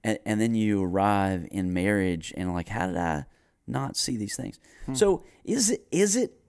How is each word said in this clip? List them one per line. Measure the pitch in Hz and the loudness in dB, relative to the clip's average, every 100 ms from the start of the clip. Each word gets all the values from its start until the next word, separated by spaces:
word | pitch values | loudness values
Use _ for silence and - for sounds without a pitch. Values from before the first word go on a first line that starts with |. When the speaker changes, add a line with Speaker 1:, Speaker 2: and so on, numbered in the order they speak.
Speaker 1:
and, | 107 107 - | -2 -4 -2
and | 107 | 0
then | 113 | 2
you | 113 107 101 | 2 2 2
arrive | 92 95 101 101 95 92 82 | 2 2 4 4 2 0 -4
in | 98 92 | -4 -2
marriage | 90 95 104 92 85 - - | 0 2 2 2 -2 -6 -6
and, | 90 | -4
like, | 87 85 | -4 -4
"How | 110 92 | -4 -2
did | 85 | 0
I | 85 76 69 _ _ _ - | 0 -2 -4 _ _ _ -8
not | 131 139 - | -6 -4 -4
see | - 120 | -4 -4
these | 101 - | -6 -6
things?" | - - _ - - | -10 -12 _ -14 -6
Speaker 2:
Hmm. | |
Speaker 1:
So | 131 202 180 - _ | 2 4 4 -2 _
is | - 240 214 | -4 2 2
it, | - - | 0 -2
is | 170 202 220 | 0 2 2
it | 240 - | -2 -6